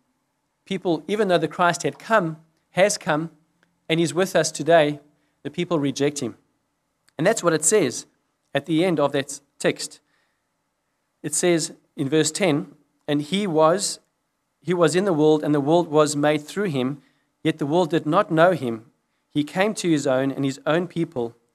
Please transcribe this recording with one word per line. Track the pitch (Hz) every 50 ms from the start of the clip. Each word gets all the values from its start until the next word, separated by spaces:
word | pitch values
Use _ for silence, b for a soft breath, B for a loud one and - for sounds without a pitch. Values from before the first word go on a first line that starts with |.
| _ _ _ _ _ _ _ _ _ _ _ _ _
people, | - 196 190 - 180 160 156 - -
even | 202 214 208
though | 185 175
the | 160 160 151
Christ | - - 180 175 165 - -
had | 139 - -
come, | - - 226 214 170 160 156 - _ _ _ _ _ _
has | - 180 196 208 196
come, | - - 175 151 151 165 160 _ _ _ _ _ _ _ _ _ _ _ -
and | 160 165
is | 170 139 143
with | 175 190 190 -
us | 170 156 - -
today, | - 143 160 170 165 147 147 147 147 _ _ _ _ _ _ _ _ -
the | 143
people | - 170 175 175 175 147
reject | 143 139 - - 139 151 147 -
him. | 131 107 - _ _ _ _ _ _ _ _ _ _ _ _ _ _ _ _
And | - 160
that's | 208 226 - 180
what | 170
it | 160 151 -
says | - 214 208 151 120 113 - - _ _ _ _ _ _ _ _ _ -
at | 139 -
the | 175 160 156 185
end | 190 165 151
of | 143 139
that | - 139 139 - - - _ _ _
text. | _ - 160 - - - - - _ _ _ _ _ _ _ _ _ _ _ _ _ _ _ _ _ _ _ _ _ _ _ _ _
It | - 147 -
says | - 180 180 170 156 156 - - _ _ _ _
in | - 139
verse | 131 151 156 147 151
ten, | - - 202 170 143 147 - - - _ _ _ _ _ -
"And | - 147 147
he | 147 - 190 202 208
was, | 185 151 156 156 160 180 202 190 - - - _ _ _ _ _ _ _ _ _ _ _ _
he | - 160 180
was | 175 165 147 151
in | 180 208
the | 196 165
world, | 147 156 156 156 151 -
and | 147 151
the | 143
world | 135 147 170 175 165 156
was | 147 151 151 147 151
made | 143 143 151 151 147 147
through | - - 190 214 180
him, | 139 131 123 135 147 b b b b b b b b _ -
yet | 160 156
the | - 156
world | 139 160 180 180 151
did | 170 151 143
not | 151 165 196 208 -
know | 160 156 170 190 175
him. | - 135 117 113 110 113 _ _ _ _ _ _ _ _ _
He | - 147 147
came | - - 190 196 220 196
to | - - 170
his | 156 139 131
own, | 139 131 131 139 135
and | 131 139 139
his | 135 131 - -
own | 151 151 175 180
people | 175 - 165 165 165 - 127 117 120 - _ _ _